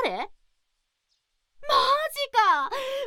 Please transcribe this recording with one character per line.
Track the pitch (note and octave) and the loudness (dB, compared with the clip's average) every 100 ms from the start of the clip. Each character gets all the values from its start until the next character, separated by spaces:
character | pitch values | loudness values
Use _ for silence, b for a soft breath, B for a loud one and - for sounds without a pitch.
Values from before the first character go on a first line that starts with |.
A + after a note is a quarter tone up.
誰？ | D4+ F#3 | -2 -4
マ | |
ジ | G#4+ - _ _ _ _ _ _ _ _ _ _ _ _ C#5+ C5 C5 C#5+ D#5+ D5 C#5 | -10 -14 _ _ _ _ _ _ _ _ _ _ _ _ 0 2 4 2 0 -4 -2
か！ | - G4+ D4+ C#4 C5 C5 C5+ | 2 4 2 0 -4 -6 -6